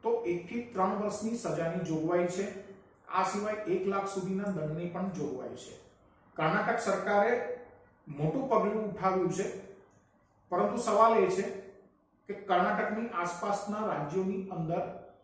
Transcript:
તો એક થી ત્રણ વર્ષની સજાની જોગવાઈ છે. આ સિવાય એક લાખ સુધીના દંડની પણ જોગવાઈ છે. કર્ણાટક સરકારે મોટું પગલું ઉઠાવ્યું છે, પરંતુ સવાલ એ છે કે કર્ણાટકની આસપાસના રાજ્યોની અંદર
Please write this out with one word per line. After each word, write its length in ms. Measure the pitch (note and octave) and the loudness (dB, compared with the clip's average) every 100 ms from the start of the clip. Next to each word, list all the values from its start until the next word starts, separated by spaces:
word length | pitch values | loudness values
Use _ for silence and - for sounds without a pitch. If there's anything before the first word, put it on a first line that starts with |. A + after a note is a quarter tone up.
તો 220 | A3 A#3 F3 | 0 0 0
એક 240 | F3 - | -4 -4
થી 140 | A#3 | -8
ત્રણ 320 | A#3 F#3+ F#3 G#3 | -6 0 0 2
વર્ષની 420 | G#3 - A3 A#3 | -2 -2 -4 -4
સજાની 480 | E3 D#3 E3 F3+ D#3+ | -2 -2 -2 -2 -2
જોગવાઈ 420 | D#3 D#3+ F3 F3 | 0 2 2 2
છે. 460 | F#3+ G#3 - - - - _ - | 0 -4 -6 -14 -18 -20 _ -4
આ 160 | F3+ | 0
સિવાય 300 | F#3+ G#3 G#3+ | 0 0 -2
એક 340 | G#3+ E3 F#3+ G3 | -4 0 0 2
લાખ 200 | G3 F#3+ | 0 -2
સુધીના 360 | G3 F3+ F#3+ | -4 -2 -2
દંડની 460 | G3+ F3+ D#3 D#3+ F3 | -2 -2 -2 -4 -4
પણ 200 | F3 F#3+ | -4 -4
જોગવાઈ 460 | D3+ D3 B2+ - - | -2 -4 -4 -8 -10
છે. 200 | - - - _ _ _ - | -14 -18 -20 _ _ _ -18
કર્ણાટક 460 | - D#3 G3 B3 A#3 | -2 0 2 2 0
સરકારે 800 | G3+ F#3 F#3+ G3+ A3 A#3+ - - - - - _ - | 0 0 4 4 6 4 0 -8 -10 -20 -20 _ -14
મોટું 420 | C#3+ D3+ C4 - | -2 0 0 2
પગલું 420 | A3 G3 A3 G#3 | 4 4 0 -4
ઉઠાવ્યું 420 | F3+ F#3+ F#3 E3+ | 0 0 2 0
છે, 400 | D#3+ G3+ - - - - _ _ _ _ _ _ | 0 -4 -6 -14 -20 -20 _ _ _ _ _ _
પરંતુ 280 | F3 G#3 A#3+ | 0 0 0
સવાલ 400 | A3+ G#3 A3+ G#3+ | 2 8 8 8
એ 100 | F#3 | 6
છે 320 | F#3 - - - - - _ _ _ - | 2 -2 -6 -12 -20 -20 _ _ _ -12
કે 60 | |
કર્ણાટકની 760 | G3 - F3+ F#3 G3+ G#3+ A3 A#3 | -12 0 4 4 2 0 -2 -2
આસપાસના 800 | F3 F3 - G3 G3+ G#3+ G#3 G#3+ | -2 -4 -4 -2 -2 -2 -4 -2
રાજ્યોની 600 | D3+ D3 F#3 F#3+ F#3+ - | -2 -2 0 0 -2 -4
અંદર 500 | E3+ D#3+ E3 C3+ - - - | -4 -2 -2 -2 -8 -16 -20